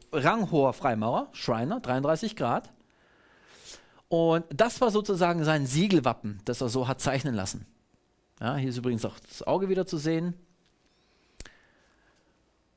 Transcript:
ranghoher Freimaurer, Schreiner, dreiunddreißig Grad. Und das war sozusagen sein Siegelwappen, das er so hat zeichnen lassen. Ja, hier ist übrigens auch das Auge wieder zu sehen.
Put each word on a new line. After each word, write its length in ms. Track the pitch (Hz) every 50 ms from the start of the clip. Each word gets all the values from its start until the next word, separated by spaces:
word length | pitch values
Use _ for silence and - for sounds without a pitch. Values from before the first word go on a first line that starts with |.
| - - -
ranghoher 600 | 147 127 165 208 233 202 156 165 147 135 131 117
Freimaurer, 560 | - - 135 117 107 107 117 139 208 285 - -
Schreiner, 460 | - - - 117 113 120 151 226 262
dreiunddreißig 560 | - 127 127 131 139 147 160 156 233 214 -
Grad. 360 | - 135 117 131 214 - - - _ _ _ _ _ _ _ _ _ _ _ _ _ _ - - - - - - - - _ _ - _
Und 380 | - 175 165 165 165 160 165 165 -
das 300 | 147 - 220 240 - -
war 120 | 254 226
sozusagen 520 | 202 214 208 - 196 170 180 170 175 170 151
sein 220 | 156 156 147 139
Siegelwappen, 720 | 127 131 156 196 214 190 156 127 127 117 - - 104 104 98 -
das 160 | - 120 -
er 80 | 135 117
so 180 | 110 131 123
hat 140 | 123 131 -
zeichnen 320 | - 143 135 135 123 143 120
lassen. 320 | 104 92 - - 101 - - _ _ _ _ _ _ _ _ _ _ _ _ _ -
Ja, 160 | 110 117 143
hier 140 | 143 131 131
ist 80 | 120
übrigens 280 | 123 117 127 120 107 -
auch 120 | 101 - -
das 220 | - - - - -
Auge 260 | - 147 185 196 190
wieder 180 | 190 185 180
zu 100 | 185 180
sehen. 380 | 156 139 160 165 160 170 180 175 - - _ _ _ _ _ _ _ _ _ _ _ _ _ _ _ _ _ _ - - - - _ _ _ _ _ _ _ _ _ _ _ _ _ _ _ _ _ _ _ _ _ _ _ _